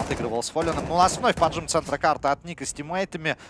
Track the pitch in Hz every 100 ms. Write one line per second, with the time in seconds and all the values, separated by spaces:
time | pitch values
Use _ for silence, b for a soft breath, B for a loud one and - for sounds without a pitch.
0 | 113 127 117 113 - 160 165 160 - 170
1 | 180 160 240 - 165 160 160 165 143 143
2 | 160 143 143 - 170 170 - - 147 180
3 | 190 170 160 131 B